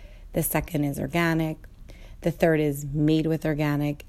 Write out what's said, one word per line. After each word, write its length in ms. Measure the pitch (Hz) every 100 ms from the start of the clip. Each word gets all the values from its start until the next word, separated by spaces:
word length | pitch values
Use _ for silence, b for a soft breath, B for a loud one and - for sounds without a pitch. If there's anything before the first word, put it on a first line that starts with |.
| B B B
The 100 | 170
second 400 | 156 156 - 147
is 160 | 143 143
organic. 580 | 139 170 170 160 160 160 - - B B B B
The 100 | 175
third 280 | - 170 156
is 260 | 151 143 147
made 420 | 151 151 156 156
with 180 | 156 160
organic. 600 | 147 147 147 147 147